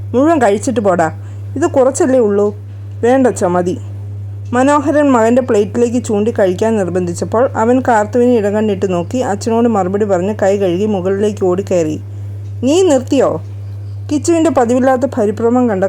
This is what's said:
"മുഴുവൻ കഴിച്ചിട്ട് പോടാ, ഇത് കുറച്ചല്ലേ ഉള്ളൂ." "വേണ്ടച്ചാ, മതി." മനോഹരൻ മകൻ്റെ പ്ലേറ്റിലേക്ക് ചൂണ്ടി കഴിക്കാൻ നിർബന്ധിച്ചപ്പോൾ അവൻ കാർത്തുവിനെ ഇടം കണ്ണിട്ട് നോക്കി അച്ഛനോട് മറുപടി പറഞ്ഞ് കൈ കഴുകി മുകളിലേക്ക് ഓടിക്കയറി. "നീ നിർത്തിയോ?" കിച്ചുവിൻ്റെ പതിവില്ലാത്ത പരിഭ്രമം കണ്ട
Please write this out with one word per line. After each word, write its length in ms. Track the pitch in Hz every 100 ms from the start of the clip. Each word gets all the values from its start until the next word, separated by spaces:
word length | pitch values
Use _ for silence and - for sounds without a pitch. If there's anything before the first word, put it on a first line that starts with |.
| -
"മുഴുവൻ 300 | 240 302 320
കഴിച്ചിട്ട് 440 | 220 202 285 226 202
പോടാ, 220 | 175 160 - - - -
ഇത് 120 | 262 247
കുറച്ചല്ലേ 500 | 277 254 262 294 262
ഉള്ളൂ." 260 | 208 202 208 - - - - -
"വേണ്ടച്ചാ, 460 | 233 269 254 190 180
മതി." 280 | 180 180 - - - - - - - -
മനോഹരൻ 540 | 247 269 294 277 294 285
മകൻ്റെ 320 | 247 220 247
പ്ലേറ്റിലേക്ക് 580 | 247 208 208 240 240 240
ചൂണ്ടി 260 | - 208 214
കഴിക്കാൻ 420 | 226 190 185 220 220
നിർബന്ധിച്ചപ്പോൾ 680 | 175 180 175 170 180 220 262 -
അവൻ 200 | 226 254
കാർത്തുവിനെ 540 | 254 220 208 247 247 240
ഇടം 160 | 202
കണ്ണിട്ട് 320 | 214 214 185 196
നോക്കി 260 | 175 170 254
അച്ഛനോട് 460 | 254 202 233 226 240
മറുപടി 380 | 208 180 202 208
പറഞ്ഞ് 280 | 180 196
കൈ 180 | 208 196 202
കഴുകി 300 | 190 175 214
മുകളിലേക്ക് 580 | 196 185 196 208 202
ഓടിക്കയറി. 520 | 185 180 202 180 156 156 - - - - - -
"നീ 140 | 247 349
നിർത്തിയോ?" 480 | 370 269 - 269 170 160 - - - - - - -
കിച്ചുവിൻ്റെ 440 | 294 330 330 320
പതിവില്ലാത്ത 560 | 269 233 254 262 262 277 247
പരിഭ്രമം 480 | 208 208 233 247 247
കണ്ട 160 | 190